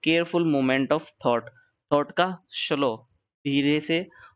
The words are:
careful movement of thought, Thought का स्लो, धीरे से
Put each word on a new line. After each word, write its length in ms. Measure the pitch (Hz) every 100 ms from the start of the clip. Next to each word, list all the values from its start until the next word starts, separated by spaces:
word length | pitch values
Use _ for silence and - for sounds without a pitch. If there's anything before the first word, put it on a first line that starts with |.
| 160
careful 400 | 165 170 175 165
movement 400 | 139 131 131 131
of 140 | 151
thought, 480 | 156 _ 127 117 113 _ _ _ -
Thought 200 | 147 143
का 360 | - 185 180 _
स्लो, 600 | - - 147 139 113 - _ _ _ 143
धीरे 340 | 139 143 147
से 280 | 147 165 190 - -